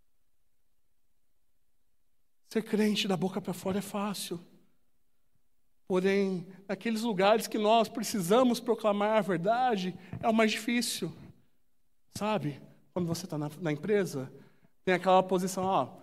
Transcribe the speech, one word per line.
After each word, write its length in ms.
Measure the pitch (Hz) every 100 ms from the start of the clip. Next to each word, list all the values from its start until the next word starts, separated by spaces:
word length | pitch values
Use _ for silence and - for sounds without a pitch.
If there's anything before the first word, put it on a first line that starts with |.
| _ _ _ _ _ _ _ _ _ _ _ _ _ _ _ _ _ _ _ _ _ _ _ _ _
Ser 140 | 226
crente 460 | 214 208 214 202 208
da 80 | 185
boca 240 | 185 196
para 120 | -
fora 260 | 175 196 196
é 20 |
fácil. 580 | 196 214 202 196 - 170 - - _ _ _ _ _ _ _ _ _ _ _ _ _
Porém, 640 | 185 185 196 196 185 - - -
naqueles 360 | 190 233 220
lugares 440 | 240 190 196 226 208
que 120 | 220
nós 320 | 208 226 220
precisamos 720 | - 214 214 170 226 254 233
proclamar 560 | - 220 220 202 208 220
a 40 |
verdade, 720 | 196 170 180 233 254 214 185 175 - -
é 80 | -
o 40 |
mais 180 | 226 220
difícil. 600 | 214 - 240 233 - 165 - - - _ _ _ _ _ _ _ -
Sabe? 460 | 208 208 147 139 - - _
Quando 120 | - 170
você 220 | 165 -
tá 100 | 151
na, 140 | 147 151
na 140 | 175
empresa, 580 | 147 185 208 175 139 131 - - _ _ _ -
tem 100 | 180
aquela 260 | 185 185
posição, 440 | 185 185 185 190 185
ó, 240 | 185 123 -